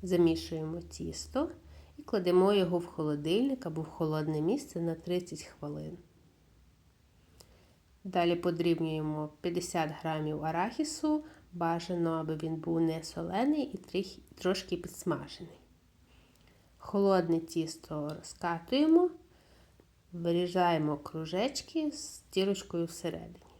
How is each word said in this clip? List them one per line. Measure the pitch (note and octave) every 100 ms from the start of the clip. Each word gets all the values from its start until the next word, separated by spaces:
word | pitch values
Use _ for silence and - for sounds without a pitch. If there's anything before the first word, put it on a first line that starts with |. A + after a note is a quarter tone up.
Замішуємо | F#3+ F3+ E3+ D#3+ - D#3+ D#3 E3
тісто | E3+ - E3 - - B3+ E4 - - - - -
і |
кладемо | - A3 F3+ F3+ F#3
його | G3+ F3+ F3
в | E3+
холодильник | - D#3 D3 D3 F#3 C4+ C4 F3
або | D#3+
в | D#3+
холодне | - D#3+ D#3 D#3 D#3
місце | D#3 C4+ - E3+
на | E3+
тридцять | E3 - F3+ F3+ D#3
хвилин. | - - D3 D3+ D#3 E3+ - _ _ _ _ _ _ _ _ _ _ _ _ - - - _ _ _ _ F#3+
Далі | F3+ E3+ F3
подрібнюємо | F3+ E3 E3+ E3 D#3+ D#3 D3+ D3+ D3+ -
п'ятдесят | F3 F3 F3 F3 D#3 D3+
грамів | E3 D#3 D#3 D3+
арахісу, | D#3+ E3 G3 A#3+ D4+ - D#4 D4+ D4+ - -
бажано, | F3 E3+ E3+ E3+ F3+ E3
аби | E3 D#3 D#3
він | D#3+ D#3+
був | E3 E3
не | E3 D#3+
солений | D#3+ - E3 F#3 C4 D4+
і | C4+ -
тріх-, | - F3+ F#3+ - -
трошки | - F3+ G3 - F3
підсмажений. | F3 - - D3 C#3+ - E3+ - - _ _ _ _ - _ _ - _ _ _
Холодне | - G3+ G3 F#3+ E3+ E3
тісто | E3 - D#3 - - D3+ D3 D#3
розкатуємо, | - - F3 E3+ - C4 D#4 D#4+ F4+ - - - _ - - _ _ _ _
вирізаємо | F3 E3+ E3+ F3+ F3+ F3 E3 D3+ D3
кружечки | - D#3+ D#3+ F3 B3 C4+ - E4 D4+
з | - - - -
дірочкою | - F#3+ G3 - E3+
всередині. | E3+ - F3 E3 E3+ F3 - -